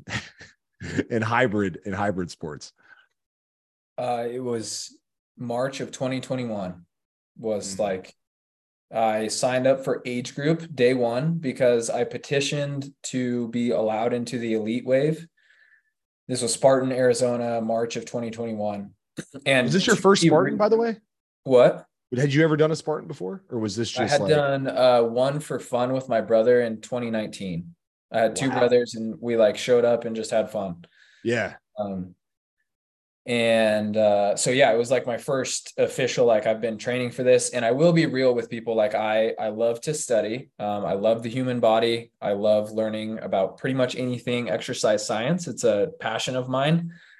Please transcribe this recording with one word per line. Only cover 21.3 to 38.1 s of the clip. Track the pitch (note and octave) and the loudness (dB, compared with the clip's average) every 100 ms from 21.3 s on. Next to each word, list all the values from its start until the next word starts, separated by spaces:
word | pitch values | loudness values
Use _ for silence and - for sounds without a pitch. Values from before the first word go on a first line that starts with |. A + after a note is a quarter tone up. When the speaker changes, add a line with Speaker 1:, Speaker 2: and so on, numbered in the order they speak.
| _ | _
Speaker 2:
What? | C3+ B2 D3+ - - _ - B2 | 4 8 8 4 -8 _ -8 -2
Speaker 1:
Had | C#3+ | 2
you | C#3 | 4
ever | D#3+ D#3 | 4 4
done | D#3 | 2
a | D#3 | 0
Spartan | - D#3 E3+ | -4 -6 -8
before, | C#3+ F#3 F#3+ - | -10 -10 -10 -8
or | A#2+ | -4
was | G#2+ G2 | -4 -4
this | A2 - | -4 -4
Speaker 2:
I | |
Speaker 1:
just, | - | 0
Speaker 2:
had | C#3+ | 2
Speaker 1:
like | D3 | 2
Speaker 2:
done, | D3 C#3+ C#3 C3 | 2 2 0 -2
uh, | A#2 B2+ B2 | 2 4 6
one | A#2 A#2 C3+ D3 | 4 2 0 -2
for | - C3 | -6 -8
fun | - A#2+ B2 | -4 -2 0
with | C3 B2 | -2 -2
my | A2+ | -2
brother | G2 A2 A#2 B2 | 2 4 6 4
in | A#2 A2 | 2 -4
twenty | - B2 A#2 | -8 -6 -4
nineteen. | A2 G#2+ - G2 E2+ E2+ - _ _ _ | -4 -6 -8 -8 -8 -10 -16 _ _ _
I | A#2 | 0
had | A2+ A2 | 0 0
two | C3+ | -2
Speaker 1:
Wow. | B2 | 2
Speaker 2:
brothers, | A#2+ B2 A#2+ A2 | 4 4 2 -4
and | A2 G2+ | -8 -6
we, | A#2+ A2+ | -2 4
like, | G#2+ - | 4 2
showed | - A#2+ A#2+ | 2 4 4
up | A#2 | 2
and | A#2 A2 | -2 -6
just | G#2+ | -2
had | A2+ G#2+ | -2 -2
fun. | G#2+ G2 F2 - _ _ _ | -4 -6 -8 -16 _ _ _
Speaker 1:
Yeah. | A2+ A#2 F#2 - _ - | -4 -2 -2 -8 _ -8
Speaker 2:
Um, | G2+ F#2+ F#2 - _ _ _ _ _ _ _ _ _ _ - | -6 -6 -10 -14 _ _ _ _ _ _ _ _ _ _ -4
and, | A#2+ A#2 A2+ A2 G#2+ G#2+ G#2+ | 0 4 4 4 2 0 2
uh, | G#2+ G2+ G2+ - | 4 4 2 0
so, | C#3 | 2
yeah, | B2+ C3 | 4 4
it | A#2 | 4
was, | A#2+ | 2
like, | B2 B2 | 0 -2
my | A2+ | -6
first | - C3+ A#2 - - - | -4 -4 -4 -6 -6 -2
official, | A#2+ - B2 - A#2+ | -2 0 -2 2 4
like, | A2 A2 | 4 2
I've | A2 | -2
been | A#2 G#2+ | -2 -4
training | B2+ B2 B2 | -4 -4 -4
for | B2+ | 0
this. | B2+ B2 - | 4 4 4
And | B2 | 0
I | A#2 | 0
will | C3+ E3+ | 4 4
be | E3 | 4
real | C3+ | 2